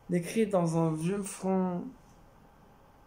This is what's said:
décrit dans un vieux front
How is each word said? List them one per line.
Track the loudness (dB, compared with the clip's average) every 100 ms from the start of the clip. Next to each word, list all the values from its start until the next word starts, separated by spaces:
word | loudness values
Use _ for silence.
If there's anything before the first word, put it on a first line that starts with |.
| -4
décrit | -2 0 0 2
dans | 2 2 2
un | 2
vieux | 0 -2 -2
front | -4 -4 0 2 0 -2 -6 -12 -20 -20 -20 -20 -20 -20 -20 -20 -20 -20